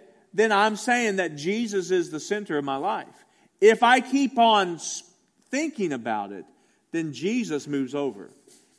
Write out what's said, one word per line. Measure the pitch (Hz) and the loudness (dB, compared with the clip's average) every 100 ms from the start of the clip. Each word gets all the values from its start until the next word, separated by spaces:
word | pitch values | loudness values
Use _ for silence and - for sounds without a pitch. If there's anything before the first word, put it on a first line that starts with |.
| - _ _ | -20 _ _
then | 185 220 | 0 2
I'm | 202 214 | 4 2
saying | 208 - 240 226 190 | 0 0 0 0 0
that | 170 147 | -4 -4
Jesus | 160 214 226 196 170 | -4 -2 -2 -4 0
is | 185 156 | 0 0
the | 151 | -6
center | - 208 202 147 | -6 -6 -2 -4
of | |
my | 143 135 | -2 -4
life. | 185 208 - - _ _ _ _ | -4 -6 -8 -20 _ _ _ _
If | 208 220 | 6 6
I | 233 254 | 6 6
keep | 254 269 269 262 | 4 0 0 4
on | 226 208 180 165 | 6 6 2 -4
s-, | - - - _ _ _ _ | -10 -12 -14 _ _ _ _
thinking | 262 320 240 180 | -6 -4 -4 -4
about | 131 117 107 101 | -4 -4 -4 -4
it, | 98 - _ _ _ _ | -10 -16 _ _ _ _
then | 165 160 | -6 -6
Jesus | 123 180 247 185 147 143 | -6 -4 -2 -2 -6 -4
moves | 143 127 | -4 -4
over, | 143 139 101 - - _ - _ | -4 -4 -6 -16 -20 _ -20 _